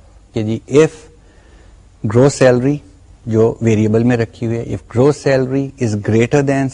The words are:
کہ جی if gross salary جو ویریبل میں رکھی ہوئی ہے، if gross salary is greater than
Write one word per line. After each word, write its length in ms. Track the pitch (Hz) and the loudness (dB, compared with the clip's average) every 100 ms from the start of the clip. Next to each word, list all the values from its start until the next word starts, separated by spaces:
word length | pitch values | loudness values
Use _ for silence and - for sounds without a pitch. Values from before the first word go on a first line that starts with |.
| - - _ | -20 -20 _
کہ 100 | 117 | -8
جی 160 | 107 113 - | -6 -6 0
if 160 | 135 156 - - - _ _ _ - - - - _ 113 113 | 2 2 -2 -20 -20 _ _ _ -20 -20 -20 -20 _ -2 2
gross 300 | 143 - 131 | 2 4 2
salary 300 | 123 131 147 - - - - 117 | 2 0 -4 -8 -20 -20 -16 -4
جو 280 | 110 113 117 | 0 0 0
ویریبل 440 | 113 107 107 113 | 0 0 2 0
میں 120 | 117 120 | 0 0
رکھی 300 | 110 - 117 | -4 -6 -8
ہوئی 120 | 117 | -6
ہے، 60 | |
if 360 | 120 107 - 117 | -8 -10 -6 0
gross 320 | 135 143 147 | 0 2 0
salary 360 | 135 131 135 139 - | -2 -2 -4 -6 -6
is 100 | 120 107 101 | -4 -4 -2
greater 360 | 110 117 147 139 | 0 2 0 0
than 160 | 139 135 | -2 -4